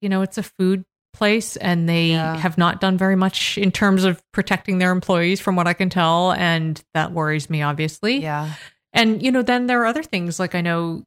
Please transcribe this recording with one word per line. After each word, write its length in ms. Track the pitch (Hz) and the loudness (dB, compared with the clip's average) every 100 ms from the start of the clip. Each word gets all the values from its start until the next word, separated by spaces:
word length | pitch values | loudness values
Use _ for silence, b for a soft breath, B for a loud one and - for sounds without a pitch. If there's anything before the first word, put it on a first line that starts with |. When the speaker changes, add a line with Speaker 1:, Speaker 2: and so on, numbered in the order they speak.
Speaker 1:
you 60 | 196 | -2
know, 120 | 190 | 0
it's 160 | 190 - | 0 -4
a 60 | |
food 420 | 202 - 185 190 190 _ _ | -8 -2 0 0 -4 _ _
place 440 | - 208 220 214 - | -2 2 2 -2 -6
and 300 | - 175 165 | -2 0 2
they 180 | 170 165 | 2 2
Speaker 2:
Yeah. 260 | 165 160 160 | 2 0 -2
Speaker 1:
have 200 | 175 165 | -2 2
not 220 | 170 - | 2 2
done 180 | 190 185 | 0 2
very 180 | 190 190 | 2 2
much 400 | 190 - - - | 2 0 -4 -2
in 140 | 196 | 0
terms 340 | - 202 190 190 | 2 2 4 2
of 160 | 175 _ | 0 _
protecting 460 | - 190 185 - 185 | -4 -2 -2 -2 0
their 140 | 180 | 2
employees 500 | 180 - 180 170 190 | 0 0 0 2 0
from 140 | - 180 | 0 0
what 100 | 170 | 0
I 60 | |
can 160 | 170 185 | 0 -2
tell. 420 | 185 165 170 180 | 2 2 4 2
And 500 | - 175 165 160 156 - | 2 2 0 -2 -6 -6
that 180 | 165 156 | -4 -2
worries 380 | 170 151 151 147 | -2 -2 -2 -2
me, 120 | 156 | -2
obviously. 580 | 147 147 156 - 208 269 | -2 -2 -4 -2 -2 -2
Speaker 2:
Yeah. 320 | 156 147 156 151 B B _ | -2 -6 -6 -10 B B _
Speaker 1:
And, 280 | - 226 220 | 0 2 2
you 100 | 262 | 0
know, 100 | 254 | 0
then 260 | 247 247 247 | 2 0 0
there 140 | 247 | 0
are 40 | 226 | 0
other 180 | 240 | -2
things 360 | 320 190 175 165 | -4 -4 -4 -4
like 160 | 180 180 | -4 -2
I 60 | |
know, 420 | 170 170 170 165 | -2 -2 -2 -6